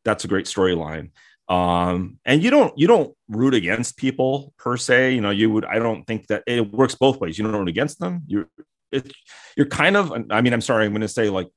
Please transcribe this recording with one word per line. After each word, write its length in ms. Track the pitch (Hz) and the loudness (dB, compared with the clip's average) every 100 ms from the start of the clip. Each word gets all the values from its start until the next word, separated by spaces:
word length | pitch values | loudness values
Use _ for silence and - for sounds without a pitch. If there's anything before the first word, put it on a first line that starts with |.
that's 220 | 113 107 87 | -4 -4 -2
a 20 | |
great 180 | 104 - | -4 -4
storyline. 680 | - 92 85 78 80 80 _ _ _ - | 0 0 0 -4 -10 -14 _ _ _ -2
Um, 720 | 90 90 87 90 90 92 - - | 0 2 2 0 -2 -6 -6 0
and 180 | 147 | 2
you 60 | 214 | 4
don't, 280 | 285 247 - | 4 4 2
you 100 | 175 | 4
don't 280 | 226 139 - - | 4 2 -8 -10
root 240 | 107 131 | -2 2
against 420 | 123 87 113 123 - | 2 0 -2 -4 -4
people 580 | 131 131 131 139 139 _ | -4 -2 -2 -4 -8 _
per 180 | 123 120 | -6 -4
se. 400 | - 127 131 127 | 0 2 2 0
You 60 | |
know, 80 | 101 | 0
you 200 | 101 110 | 2 2
would, 120 | 107 | 2
I 160 | - 110 | -2 -2
don't 240 | 117 104 | -2 -4
think 240 | - 110 - | -6 -8 -4
that 160 | 104 - | -6 -2
it 260 | 120 107 | -2 -2
works 220 | 107 127 - | 0 0 4
both 260 | 135 135 | 2 2
ways. 160 | 120 107 | -4 -4
You 80 | 107 | -4
don't 100 | 104 | -2
root 140 | 90 | -2
against 280 | 87 147 - | -2 -4 -4
them. 240 | - 87 147 | -8 -8 -4
You're, 220 | 101 - _ - _ _ | -6 -6 _ -20 _ _
it, 220 | 135 - - _ - - - | -8 -8 -16 _ -20 -6 -2
you're 80 | 143 | 0
kind 320 | - 156 202 | 2 2 4
of, 160 | 175 107 - | 0 -4 -2
I 100 | 107 | 0
mean, 140 | 123 | 2
I'm 80 | 117 | 0
sorry, 240 | 101 113 107 | 0 0 0
I'm 80 | |
gonna 160 | 104 107 | -2 -4
say, 200 | - 107 | -2 0
like, 180 | 95 87 | -2 -6